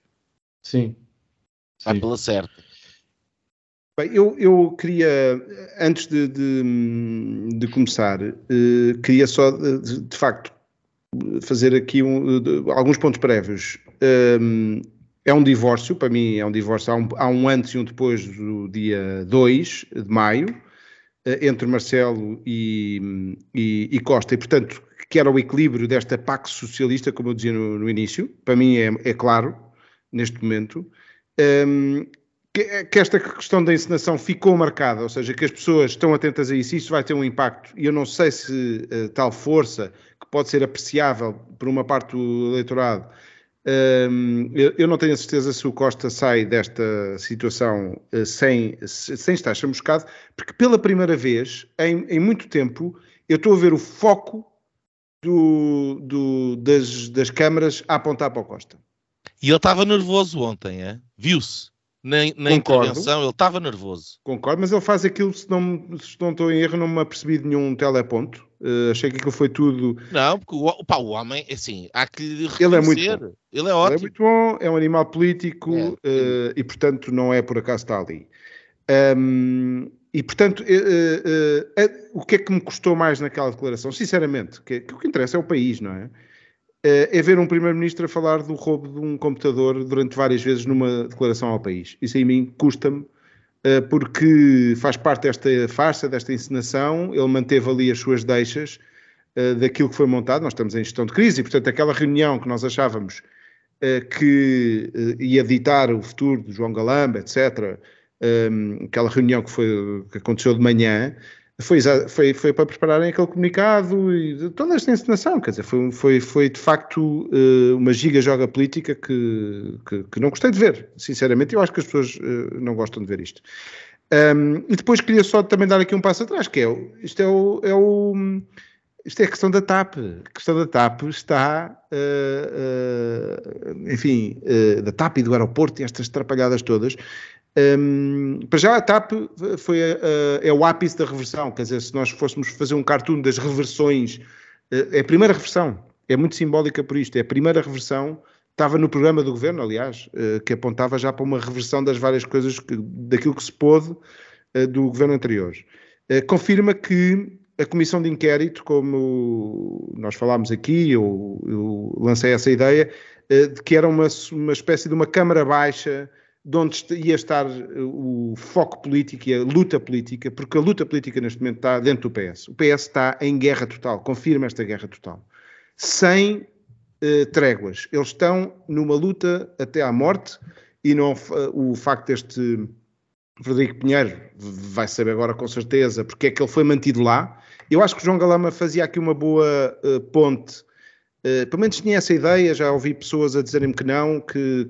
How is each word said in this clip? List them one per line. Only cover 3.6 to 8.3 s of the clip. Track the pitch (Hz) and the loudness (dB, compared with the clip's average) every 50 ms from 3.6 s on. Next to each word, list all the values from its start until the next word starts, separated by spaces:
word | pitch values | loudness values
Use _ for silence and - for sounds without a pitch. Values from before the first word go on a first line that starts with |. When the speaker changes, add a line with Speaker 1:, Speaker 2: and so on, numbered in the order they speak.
| _ _ _ _ _ _ _ - | _ _ _ _ _ _ _ -8
Speaker 3:
Bem, | 151 160 233 | -8 0 4
eu, | 202 202 208 202 | 4 4 4 4
eu | 196 202 185 185 175 175 165 170 - | 4 6 6 8 8 6 4 2 -4
queria, | - 170 175 170 165 156 143 139 135 127 127 127 127 - - - - - - - | -6 -4 0 2 4 4 4 4 4 2 2 0 -4 -12 -18 -20 -20 -20 -6 0
antes | 170 160 165 - - | 2 2 2 0 -2
de, | - 156 147 147 135 | -2 0 0 0 0
de, | 131 139 139 135 135 131 127 123 120 120 117 117 117 117 117 113 113 113 110 107 110 107 104 113 117 | -2 -2 -2 0 0 0 0 0 0 0 0 -2 -2 -4 -4 -4 -6 -6 -6 -6 -8 -8 -6 -6 -4
de | 113 120 | -4 -4
começar, | 117 117 131 127 117 - - 110 101 98 92 98 | -2 2 2 2 2 2 0 0 0 0 -2 -6
eh, | 110 | -8